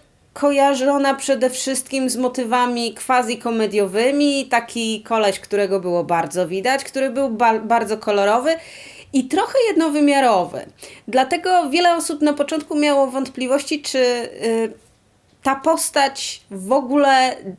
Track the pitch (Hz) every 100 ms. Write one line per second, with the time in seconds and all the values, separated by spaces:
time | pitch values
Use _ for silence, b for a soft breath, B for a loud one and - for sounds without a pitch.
0 | _ _ _ - 285 277 277 269 262 277
1 | 277 269 - 262 247 247 269 262 - 269
2 | 262 226 254 254 233 247 247 240 233 -
3 | - 254 226 240 240 226 214 208 196 196
4 | 247 285 294 277 254 240 233 240 226 214
5 | - 226 208 196 - 202 196 190 180 175
6 | 160 170 156 180 175 190 233 269 269 269
7 | 269 247 269 220 233 220 220 233 208 214
8 | 220 202 202 233 277 330 B B B B
9 | B 269 262 339 480 539 453 320 320 294
10 | 285 277 254 196 170 127 - B B B
11 | - 254 262 339 370 359 294 320 349 339
12 | 311 311 294 294 285 320 302 302 294 277
13 | 269 262 262 - 247 277 294 294 - 262
14 | 247 240 233 - 226 226 226 - _ _
15 | _ _ _ _ 269 269 320 311 - 294
16 | 277 269 - - - 196 190 269 247 285
17 | 277 269 254 247 190